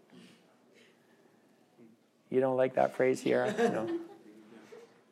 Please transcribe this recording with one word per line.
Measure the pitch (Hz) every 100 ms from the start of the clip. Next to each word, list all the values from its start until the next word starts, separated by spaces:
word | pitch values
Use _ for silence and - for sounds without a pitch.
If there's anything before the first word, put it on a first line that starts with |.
| - - - - _ _ _ _ _ _ _ _ _ _ _ _ _ _ 117 _ _ _ -
You | 127
don't | 131 131
like | 131 135
that | 131 -
phrase, | 127 127
Sierra? | 139 123 123 -
No. | 226 110 110 - - - - - - 113 - - - - _